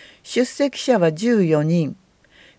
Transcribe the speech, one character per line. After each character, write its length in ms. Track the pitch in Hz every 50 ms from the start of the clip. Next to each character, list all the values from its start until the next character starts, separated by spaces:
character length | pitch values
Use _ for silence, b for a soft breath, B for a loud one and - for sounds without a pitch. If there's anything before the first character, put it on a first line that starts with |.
| b b b b
出 220 | b - - 233 254
席 360 | 247 - - 285 277 - -
者 200 | - - 254 208
は 140 | 170 165 156
十 320 | 156 208 240 240 214 190
四 200 | 160 156 151 147
人。 300 | 160 170 175 160 135 - - _ _ _ _ b b b b b b b